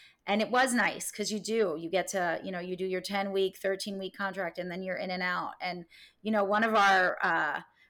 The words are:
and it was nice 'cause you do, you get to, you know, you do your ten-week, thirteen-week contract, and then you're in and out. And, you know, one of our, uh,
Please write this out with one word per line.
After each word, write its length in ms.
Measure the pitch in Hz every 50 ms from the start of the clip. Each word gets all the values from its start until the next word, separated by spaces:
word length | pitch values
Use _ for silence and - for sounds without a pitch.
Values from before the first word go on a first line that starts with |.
| - - _ _ _
and 140 | - 202 214
it 100 | 220 196
was 220 | 220 247 262 262 240
nice 380 | 240 202 170 - - - -
'cause 200 | - - 208 196
you 100 | 208 214
do, 360 | 175 202 220 226 214 185 151 160
you 120 | 165 165
get 180 | 175 185 175 180
to, 320 | - 196 175 170 160 - -
you 80 | 190
know, 100 | 185 175
you 140 | 175 180 180
do 100 | 180 185
your 140 | 190 185 185 180
ten-week, 560 | - 196 196 196 202 190 196 190 190 185 -
thirteen-week 580 | - 190 196 190 - 214 196 196 190 190 -
contract, 420 | - 202 196 180 190 190 170 165 -
and 120 | 175 180
then 120 | 170 185 190
you're 140 | 185 180
in 140 | - - 185
and 120 | 180 185 180
out. 320 | 180 180 175 160 - - -
And, 240 | - 185 175 180 170 _ - - - - _ _ -
you 80 | 208
know, 140 | 220 208 202
one 200 | 190 208 208 220
of 100 | 226 220
our, 440 | 214 196 196 190 185 180 180 - - -
uh, 400 | 185 165 165 160 151 143 160 170 _ _ _ _